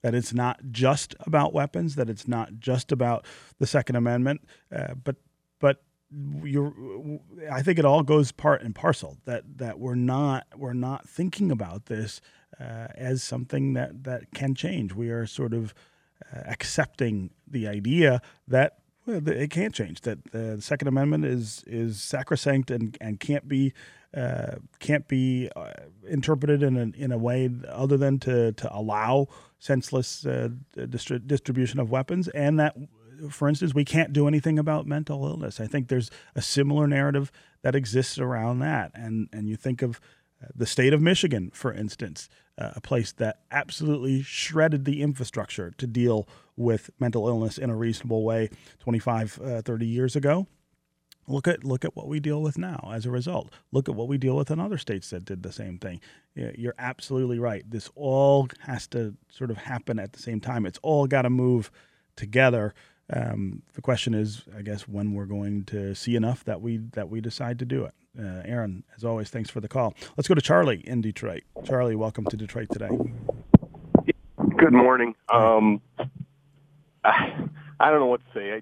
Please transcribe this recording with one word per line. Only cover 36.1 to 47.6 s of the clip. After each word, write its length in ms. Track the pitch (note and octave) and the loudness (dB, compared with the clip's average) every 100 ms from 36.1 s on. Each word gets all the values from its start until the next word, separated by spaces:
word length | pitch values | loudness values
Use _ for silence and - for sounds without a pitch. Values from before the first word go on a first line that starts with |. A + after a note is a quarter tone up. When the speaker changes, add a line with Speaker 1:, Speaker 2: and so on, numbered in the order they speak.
| - - | -8 -12
Speaker 1:
a 80 | - | -8
similar 440 | - C#3+ C#3+ D3 D3 | -2 2 4 4 4
narrative 440 | C#3 C#3+ C#3+ C#3 - _ _ | 4 2 0 -2 -8 _ _
that 120 | C3 | 0
exists 440 | C3+ A#2+ A#2+ B2+ - | 0 2 0 0 -2
around 420 | B2+ A#2+ A2+ B2 | -4 -2 -2 0
that, 300 | D3+ C#3+ F2+ | 0 -2 -4
and, 340 | - A2+ A2 G#2+ | -10 -6 -4 -4
and 160 | G#2+ G#2+ | -6 -6
you 80 | G#2+ | -4
think 260 | C3 B2 | -4 -2
of, 180 | B2+ A#2 _ _ _ _ | -2 -4 _ _ _ _
uh, 40 | - | -20
the 120 | - A#2 | -4 -2
state 260 | - C3 | 4 6
of 100 | D3+ | 6
Michigan, 480 | E3 F#3+ F3+ A#2+ F2+ | 6 4 2 0 -4
for 200 | - B2+ | -4 -6
instance, 560 | G2 G#2+ - G#2+ D2 - _ _ - | -4 -6 -6 -10 -10 -16 _ _ -12
uh, 140 | - - | -10 -10
a 40 | |
place 300 | - B2 A2 | -2 0 0
that 280 | - A2 - _ | -2 -4 -4 _
absolutely 720 | C#3+ C#3+ - D#3 D3 B2+ C3+ | -4 -4 -4 -2 0 0 0
shredded 640 | C3+ - - D#3+ D#3+ D3+ | -2 -6 -2 2 4 4
the 180 | C3+ C#3+ | 0 0
infrastructure 680 | D3 C3+ B2+ - G2 - F2 | 0 -2 -6 -6 -6 -8 -8
to 140 | - B2+ | -8 -4
deal 400 | A#2 A#2+ A2 G2+ - _ - | 2 4 2 -2 -14 _ -2
with 320 | A#2+ A2 - _ | 0 0 -2 _
mental 260 | B2 A#2 A2 | 0 0 0
illness 320 | A2+ A2 | 0 -2
in 100 | - | -2